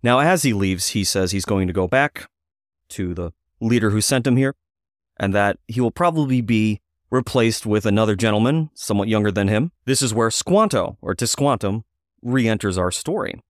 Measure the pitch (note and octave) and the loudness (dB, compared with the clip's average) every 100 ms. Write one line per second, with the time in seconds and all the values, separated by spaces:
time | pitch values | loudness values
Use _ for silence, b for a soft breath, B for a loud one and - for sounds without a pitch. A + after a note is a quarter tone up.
0 | A#2+ B2+ D3+ F3+ D3 G#2 G2 F#2 - A2 | 2 2 4 2 2 2 0 0 -2 -2
1 | F#2+ G2 F#2 G2 F2 G2 F#2 F2+ F#2 C3 | -2 0 0 -2 -2 0 0 0 0 0
2 | D3 - - _ _ _ _ _ _ - | 0 -4 -20 _ _ _ _ _ _ -8
3 | F#2 E2+ E2+ - _ _ A2+ A#2+ G#2+ G#2+ | -6 -6 -10 -12 _ _ 0 2 2 0
4 | - C3+ B2 B2 C3+ C#3 _ _ _ _ | 0 0 2 2 2 -4 _ _ _ _
5 | _ _ G2 G2+ G2+ - _ A2+ A#2+ - | _ _ -2 2 0 -2 _ -2 -2 2
6 | F3 D#3+ C#3+ B2+ A2 A2+ A2 G#2+ _ _ | 0 2 0 0 2 2 2 -2 _ _
7 | _ B2+ A#2+ C3 A2+ A2 A2 G#2+ G#2 G2+ | _ -2 0 2 2 0 0 0 2 2
8 | A2 G2+ A2+ G#2+ A#2 D#3 D#3 - - G#2 | 2 2 0 2 2 0 -2 -8 -4 -2
9 | G2+ G#2+ G#2 G2 G2 G#2+ D#3+ _ - C3+ | 0 0 0 0 0 0 -2 _ -4 -2
10 | C3 A2 A2+ - - F#3+ A3 B2 F2 - | 0 0 0 -2 0 2 2 0 -4 -8
11 | - F#2 A#2+ - C#3+ A#2+ G2+ G#2+ - _ | -8 -4 -4 0 0 0 -2 -4 -8 _
12 | _ _ A#2+ C3 A2+ A2 G#2 F#2 F2+ - | _ _ -4 0 2 0 -2 -2 -2 -4
13 | - G3+ - - | -6 -6 -6 -10